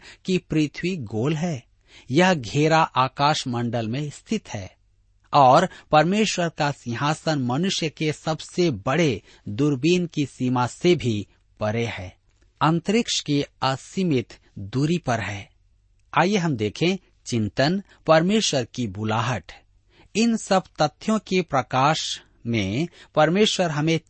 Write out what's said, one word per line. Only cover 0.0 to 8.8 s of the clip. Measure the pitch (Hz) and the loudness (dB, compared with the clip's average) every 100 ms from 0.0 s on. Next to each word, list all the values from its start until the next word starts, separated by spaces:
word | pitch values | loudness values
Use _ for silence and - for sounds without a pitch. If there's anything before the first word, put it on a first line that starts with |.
| - - - | -6 -12 -2
कि | 185 | -2
पृथ्वी | - 151 151 - 175 190 | 0 0 0 -2 -6 -6
गोल | 107 107 131 160 | -6 -4 -2 -2
है। | 175 143 - _ _ - - | -4 -6 -12 _ _ -20 -2
यह | 131 185 | 2 4
घेरा | 175 110 135 156 160 | 2 -2 0 4 4
आकाश | 160 127 131 - 143 156 135 | 2 2 0 2 0 0 -2
मंडल | 120 120 117 110 | -4 -2 -4 -4
में | 123 151 | -6 -8
स्थित | - - 214 - | -10 -6 -6 -6
है | 107 95 _ _ _ _ _ - | -14 -14 _ _ _ _ _ 0
और | 143 131 143 180 - - | 6 8 8 4 -4 0
परमेश्वर | 156 160 208 214 - 170 | 2 4 2 0 0 -4
का | - 147 | -2 -4
सिंहासन | 139 120 113 147 156 - 147 | -4 -8 -4 -2 -2 -2 -2
मनुष्य | 123 131 190 - 160 | -2 -2 -2 -2 -4
के | - 156 | -4 -4
सबसे | 147 - 160 - - 175 | -4 -6 -6 -6 0 0
बड़े | 107 | 0